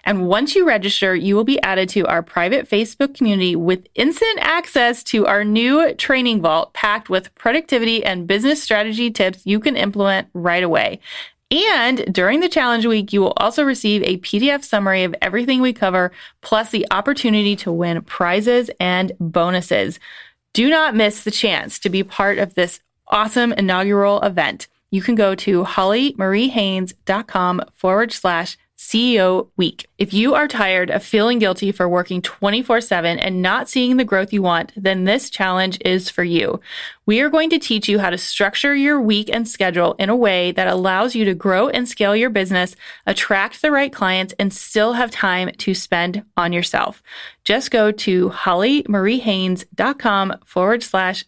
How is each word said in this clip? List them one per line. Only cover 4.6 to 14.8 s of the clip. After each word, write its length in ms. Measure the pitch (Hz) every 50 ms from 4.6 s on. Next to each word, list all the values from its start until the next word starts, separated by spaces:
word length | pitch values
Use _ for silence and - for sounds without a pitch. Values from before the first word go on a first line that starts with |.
| 339 - - 277 240 240 240 - -
to 240 | - - 220 - -
our 160 | 196 202 208
new 500 | 208 214 220 233 247 277 311 330 294 -
training 480 | - - - 269 254 247 247 226 202
vault 320 | 165 165 156 165 - - -
packed 340 | - - 208 208 220 214 -
with 280 | 185 185 185 - _
productivity 680 | - - 226 240 311 226 - 269 240 226 226 226 220 -
and 220 | - 185 180 170
business 380 | 165 196 208 226 277 302 294 -
strategy 480 | - 226 208 214 220 220 226 240 240
tips 340 | 220 - 196 185 190 - -
you 140 | 185 202 214
can 160 | 214 - 254
implement 540 | - 202 202 196 202 196 196 190 190 190 - -
right 300 | 180 170 175 170 180 185
away. 380 | 170 156 151 113 104 - - - - - - - - - _ _ -
And 600 | 262 320 403 440 381 269 233 262 262 - - -
during 280 | 185 190 180 196 247 311
the 100 | 359 349
challenge 380 | - 311 262 247 240 233 226 240
week, 260 | 220 214 202 214 -
you 80 | 202
will 140 | 190 - - -
also 260 | - 226 226 - 294
receive 380 | 269 262 - - 214 208 208
a 160 | - - 190 180
P 220 | 185 - - 202
D 100 | 247 285
F 140 | 285 285 285
summary 400 | - - 208